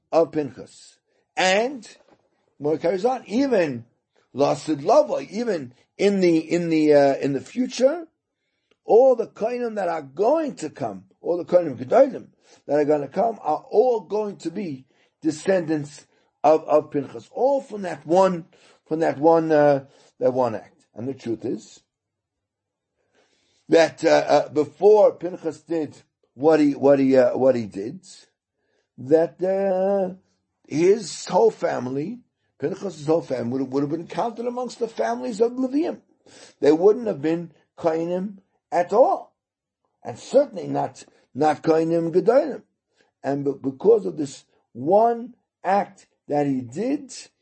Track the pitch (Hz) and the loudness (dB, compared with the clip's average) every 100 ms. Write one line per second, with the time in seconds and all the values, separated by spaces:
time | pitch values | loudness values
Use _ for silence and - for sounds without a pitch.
0 | _ 156 165 156 135 90 82 - - _ | _ 0 0 -2 -8 -12 -20 -20 -20 _
1 | _ _ _ - 185 196 247 269 - - | _ _ _ -2 0 0 -2 -6 -18 -20
2 | _ _ _ _ _ - 143 156 170 190 | _ _ _ _ _ -8 -4 -2 -2 -2
3 | 233 262 - 220 277 214 156 120 - _ | -2 -4 -4 -2 0 0 0 -4 -14 _
4 | _ _ _ 123 143 147 - 147 160 294 | _ _ _ -2 0 0 -4 -4 2 2
5 | 285 151 139 196 240 175 123 _ _ - | 2 -4 -6 -6 -4 -6 -8 _ _ -2
6 | 202 196 175 160 160 175 170 160 151 143 | 0 2 2 2 0 -4 0 2 4 6
7 | 139 135 135 135 - 240 254 - 262 339 | 4 2 -2 -4 -6 -6 -6 0 0 0
8 | 320 _ _ _ _ _ _ _ - 214 | -10 _ _ _ _ _ _ _ 2 4
9 | 262 233 185 - 214 247 240 208 180 165 | 4 2 -4 -6 -6 -4 -6 -6 -6 -6
10 | 139 143 226 330 294 175 156 - 120 95 | -8 -2 0 0 -2 -8 -12 -10 -10 -10
11 | - _ - 175 156 180 165 113 127 214 | -18 _ -8 -8 0 0 0 -6 0 4
12 | 277 151 - _ _ _ - 147 147 147 | 4 0 -16 _ _ _ -4 0 2 0
13 | 139 190 226 214 151 147 - 202 254 226 | -2 -2 -2 -4 -6 -6 -2 2 2 0
14 | 156 208 208 160 165 180 180 131 _ _ | -4 -8 -8 -10 -10 -8 -10 -12 _ _
15 | _ _ 156 147 - 190 160 156 147 - | _ _ -6 -4 0 0 -2 -6 -6 -16
16 | _ _ _ _ 147 156 - 151 151 147 | _ _ _ _ 2 2 2 0 0 -6
17 | 127 113 - - 254 277 - 208 180 147 | -6 -12 -12 -4 -2 -2 -4 -10 -10 -10
18 | 147 180 190 170 - _ _ _ - 160 | 0 4 4 0 -10 _ _ _ -8 -2
19 | 156 131 160 165 160 151 147 135 - _ | -2 2 4 4 4 4 4 2 -2 _
20 | _ - 127 127 120 101 - _ _ - | _ -4 -2 0 -2 -4 -12 _ _ -12
21 | 127 123 117 110 120 - - - _ _ | -10 -8 -8 -6 -6 -8 -12 -20 _ _
22 | _ _ _ _ _ _ _ _ _ _ | _ _ _ _ _ _ _ _ _ _
23 | _ _ _ _ _ _ - 160 156 - | _ _ _ _ _ _ 2 4 4 0
24 | 156 147 127 143 - 139 143 - 202 214 | 2 4 4 2 2 -2 -4 2 6 6
25 | 185 - 170 180 160 143 - 165 139 - | 6 2 -6 -8 -10 -10 -6 -6 -6 -10
26 | _ _ _ - 151 156 147 135 135 139 | _ _ _ 0 4 4 4 4 4 4
27 | 135 131 123 123 131 120 104 98 110 185 | 6 4 4 4 2 2 -4 -10 -12 -12
28 | - - _ _ _ _ _ _ _ - | -20 -20 _ _ _ _ _ _ _ -16
29 | 127 160 170 - 185 190 196 185 190 196 | 0 2 2 -4 -4 -2 -2 -2 -2 -2
30 | 185 185 _ _ _ _ _ 139 175 226 | -4 -8 _ _ _ _ _ 0 2 2
31 | 160 - - 180 226 - 165 131 123 135 | -2 -14 -4 0 0 0 -4 -4 -6 -6
32 | 170 247 _ _ _ _ 143 190 196 156 | -8 -12 _ _ _ _ -8 -8 -12 -6
33 | 147 165 160 127 117 135 135 135 143 165 | -2 -2 -2 -6 -4 -4 -4 -4 -4 -6
34 | 165 170 233 226 240 240 240 - 226 - | -8 -6 -6 -6 -8 -8 -10 -8 -8 -4
35 | 226 240 254 202 233 247 254 285 339 214 | -6 -6 -8 0 0 0 -4 -2 -4 -6
36 | _ _ _ - - _ - 156 196 247 | _ _ _ -20 -20 _ 2 6 4 2
37 | 220 151 156 170 170 _ _ - 170 160 | -2 -4 -2 -4 -6 _ _ -6 -2 -2
38 | 170 180 208 190 _ _ _ 175 175 208 | -2 -4 -6 -10 _ _ _ -2 2 4
39 | 339 339 - _ _ _ _ _ _ _ | 4 2 -6 _ _ _ _ _ _ _
40 | - 127 - 254 262 190 143 139 139 - | -14 -14 0 2 2 -4 -6 -4 -6 -8
41 | - _ _ 120 156 139 165 160 165 170 | -20 _ _ -2 0 0 0 2 0 -2
42 | 165 175 175 262 311 208 - _ _ _ | 0 0 2 2 0 -6 -16 _ _ _
43 | _ _ 135 143 139 139 135 135 190 226 | _ _ -6 -4 -4 -4 -8 0 2 2
44 | 185 156 143 - _ _ _ 117 143 202 | 0 -6 -8 -12 _ _ _ -8 0 4
45 | 233 233 247 - _ _ 170 202 175 _ | 4 0 -8 -20 _ _ -2 -2 -2 _
46 | _ _ - 147 143 131 117 143 247 294 | _ _ -6 -2 -2 -4 -6 -8 -6 -6
47 | 262 - - _ | -10 -20 -20 _